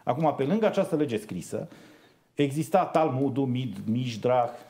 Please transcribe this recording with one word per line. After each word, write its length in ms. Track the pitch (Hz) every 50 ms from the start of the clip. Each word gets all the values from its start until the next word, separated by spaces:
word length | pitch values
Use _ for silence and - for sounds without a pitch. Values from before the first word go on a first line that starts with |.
| _
Acum, 300 | - 127 147 165 147 135
pe 80 | - 135
lângă 220 | 143 196 220 220
această 300 | 196 208 196 185 - 165
lege 200 | 147 151 123 113
scrisă, 520 | 107 - - 92 87 - - - - - - - - - - - - - _ _ _ _ _ _
exista 500 | - 143 139 135 160 156 - - 185 165
Talmudul, 600 | - - 160 156 143 127 131 139 131 113 139 135
Mid-, 360 | 127 123 127 131 113 95 98 -
Mișdrah, 680 | 110 113 127 127 123 113 101 120 120 127 127 120 117 - - - -